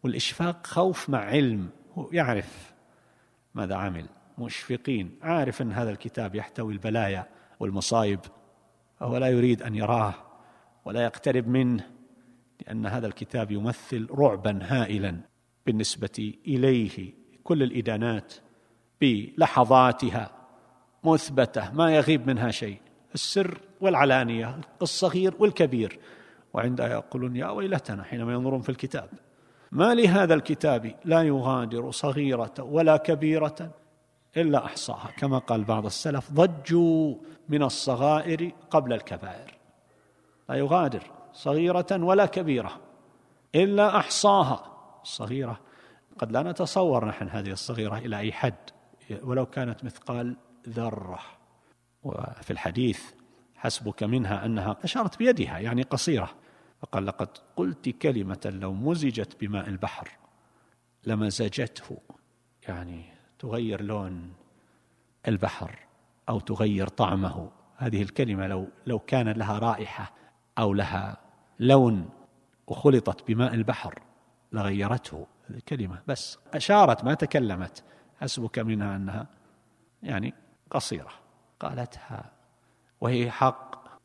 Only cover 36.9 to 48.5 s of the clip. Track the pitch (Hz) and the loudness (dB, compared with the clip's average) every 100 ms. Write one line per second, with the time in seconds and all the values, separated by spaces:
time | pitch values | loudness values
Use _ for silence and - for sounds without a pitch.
36.9 | 160 151 123 - - - 147 139 - - | 4 2 -2 -12 -20 -2 0 2 0 -2
37.9 | 123 139 151 160 160 175 - - 156 127 | 2 4 2 0 -2 -4 -8 0 0 2
38.9 | 113 - 90 98 87 - - _ _ _ | -4 -4 -12 -10 -14 -18 -20 _ _ _
39.9 | _ _ _ _ _ - 131 139 175 156 | _ _ _ _ _ -6 -2 2 4 2
40.9 | 107 - - - - 147 151 170 180 175 | -2 -10 -20 -20 -8 -2 2 2 2 0
41.9 | 190 170 190 196 190 165 127 92 - - | 0 4 4 4 2 0 0 -2 -12 -20
42.9 | - _ _ _ _ _ 151 196 202 208 | -20 _ _ _ _ _ 2 4 6 6
43.9 | 208 - - 208 196 139 123 - - - | 4 0 4 6 6 4 0 -6 -20 -20
44.9 | - - - 107 131 123 110 - - - | -20 -16 -10 -6 -4 -6 -8 -14 -20 -20
45.9 | _ _ - 113 117 170 170 180 190 180 | _ _ -8 -2 0 -2 -2 -2 2 4
46.9 | 127 107 - 98 107 98 95 - 113 107 | 4 0 -4 -6 -6 -6 -8 -8 -6 -4
47.9 | 107 120 104 104 - 127 | -6 -6 -6 -6 -2 -4